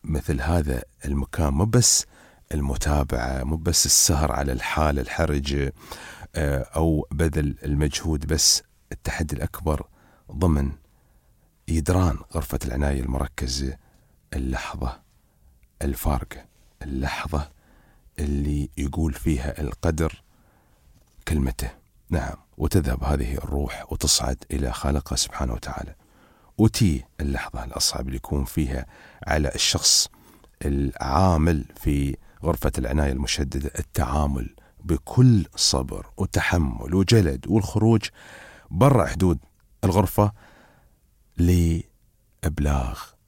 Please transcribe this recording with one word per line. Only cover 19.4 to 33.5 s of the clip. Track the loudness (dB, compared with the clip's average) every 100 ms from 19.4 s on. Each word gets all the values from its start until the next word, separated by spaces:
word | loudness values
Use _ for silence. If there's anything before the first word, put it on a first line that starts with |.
| -2 -6
القدر | -8 -2 -2 0 -2 -4 _ _ _ _ _ _ _ _ _ -14 -2
كلمته. | 0 0 -2 -8 -10 _ _ _
نعم، | -4 -4 -10 _ -4
وتذهب | 2 2 2 -2
هذه | 0 0 0
الروح | -4 -4 -4 -4 -6 -8
وتصعد | -4 0 0 0 -4 -4
إلى | -4 -4
خالقها | -2 -2 -2 -2 -4
سبحانه | -4 -4 -4
وتعالى. | -4 -8 -10 -10 -16 _ _ _ _ _ 2
وتي | 2 4 2 2 -4 -6
اللحظة | -4 -4 -6 -10
الأصعب | -10 -2 -2 -2 -6
اللي | -8
يكون | -4 -2 -2
فيها | -2 -2 -4 -8 -16 -20 -16 -2
على | 0 0 0
الشخص | 0 2 2 2 0 _ -20 -20 _ _ -2
العامل | 0 -2 -2 0 4 4 6 4 2 -2 -6
في | -2 0 -2 -4 -14 _
غرفة | -4 -2 -2 -2
العناية | 0 2 0
المشددة | 0 -4 -2 -2